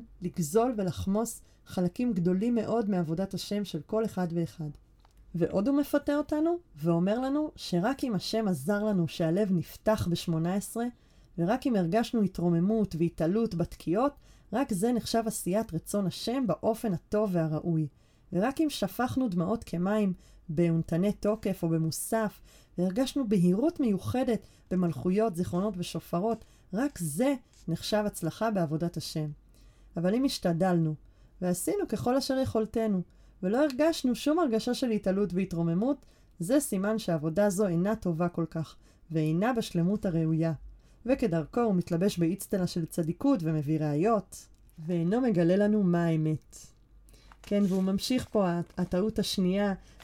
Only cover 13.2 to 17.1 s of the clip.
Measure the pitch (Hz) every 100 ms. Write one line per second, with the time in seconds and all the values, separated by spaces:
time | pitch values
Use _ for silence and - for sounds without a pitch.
13.2 | 160 208 226 170 170 - - 185 277 -
14.2 | - - - 220 277 190 226 240 - 226
15.2 | 226 - - 196 220 160 - 202 190 -
16.2 | - 254 240 - 202 220 233 170 -